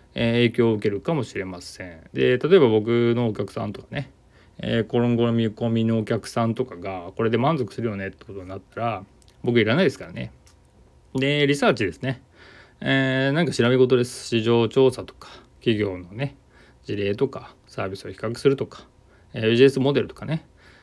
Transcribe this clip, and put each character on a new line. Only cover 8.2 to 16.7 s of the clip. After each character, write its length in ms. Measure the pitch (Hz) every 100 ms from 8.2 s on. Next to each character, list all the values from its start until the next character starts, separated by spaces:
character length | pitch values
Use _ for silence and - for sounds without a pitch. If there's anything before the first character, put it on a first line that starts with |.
こ 80 | -
と 100 | 98
に 60 | 92
な 100 | 95
っ 20 |
た 200 | - -
ら、 240 | 117 101 98 _ _ _
僕 160 | 123 120
い 40 |
ら 100 | 107
な 80 | 139
い 20 |
で 60 | 190
す 80 | -
か 80 | 82
ら 60 |
ね。 200 | - 123 - _ _ _ _ _ _ _
で、 320 | 135 139 147 143
リ 100 | 143
サ 120 | 233
ー 60 |
チ 100 | 143
で 80 | 98
す 100 | -
ね。 200 | 123 - _ _ - - - -
え 480 | - 135 131 131 135
ー、 20 |
な 100 | 147
ん 40 | 175
か 60 |
調 160 | - 120
べ 80 | 127
事 200 | 127 127
で 80 |
す。 240 | 120 - -
市 140 | 117
場 260 | 110 117 113
調 220 | 135 131
査 140 | 123
と 100 | 90
か、 140 | - - - - _
企 180 | - 107
業 200 | 101 92
の 60 | 87
ね、 260 | 104 139 - _ - -